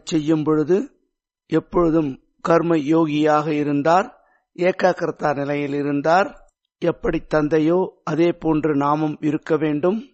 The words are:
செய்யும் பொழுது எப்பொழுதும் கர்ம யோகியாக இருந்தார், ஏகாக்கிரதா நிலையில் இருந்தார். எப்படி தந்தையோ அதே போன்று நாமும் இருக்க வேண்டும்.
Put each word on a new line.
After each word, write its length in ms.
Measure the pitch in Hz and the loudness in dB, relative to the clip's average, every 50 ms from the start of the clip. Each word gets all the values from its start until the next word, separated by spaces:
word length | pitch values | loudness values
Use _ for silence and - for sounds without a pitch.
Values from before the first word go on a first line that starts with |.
| - | -4
செய்யும் 420 | - 180 156 147 151 165 156 147 | -4 -4 -2 -2 0 -2 -2 0
பொழுது 320 | 151 156 156 151 135 180 202 269 - _ _ _ _ _ _ _ _ _ _ _ - | 0 0 0 0 0 0 -2 -2 -4 _ _ _ _ _ _ _ _ _ _ _ -4
எப்பொழுதும் 580 | - 160 - _ - 180 170 165 156 165 156 139 131 - _ _ _ _ - | -4 -4 -4 _ -2 0 0 2 0 0 -2 -2 -6 -10 _ _ _ _ 2
கர்ம 340 | 185 170 165 165 170 165 160 135 | 4 4 4 4 2 0 0 2
யோகியாக 600 | 139 160 165 165 151 147 151 151 151 151 151 147 160 151 | 2 2 2 2 2 0 2 2 2 2 2 2 0 -2
இருந்தார், 540 | 147 147 143 143 143 143 160 170 185 220 - - _ _ _ _ _ _ _ _ | -2 -2 0 -2 0 2 2 2 2 2 -2 -8 _ _ _ _ _ _ _ _
ஏகாக்கிரதா 760 | - 175 185 185 - - 180 170 - 170 156 156 - 170 151 139 | -2 0 0 0 2 2 0 0 0 -4 -6 -4 -4 -4 -4 -2
நிலையில் 420 | 139 139 139 147 143 143 139 143 | -2 -4 -4 -4 -4 -4 -4 -4
இருந்தார். 540 | 143 139 147 143 143 139 160 165 185 202 285 - - _ _ _ _ _ _ _ _ - | -4 -4 -2 -2 -2 0 2 2 2 2 0 -6 -14 _ _ _ _ _ _ _ _ -4
எப்படி 380 | 170 - - - - 160 160 - | -4 -2 -2 -4 -4 -4 -4 -4
தந்தையோ 520 | - - 156 151 147 165 156 151 156 170 185 190 - - _ _ | -2 -2 0 0 2 0 2 2 2 0 0 -2 -4 -8 _ _
அதே 260 | 170 156 147 170 175 170 | -4 -2 0 0 0 0
போன்று 420 | - - 160 160 151 143 156 151 | -2 -2 -2 0 0 0 0 0
நாமும் 420 | 139 143 143 151 151 156 151 147 - | 0 0 0 0 0 -2 -4 -4 -4
இருக்க 340 | - 151 143 151 - - 160 | -4 -4 -4 -4 -4 -2 -2
வேண்டும். 440 | 147 156 156 147 147 156 180 208 220 277 - | -2 -2 -2 -2 -2 -2 -2 -2 -4 -6 -12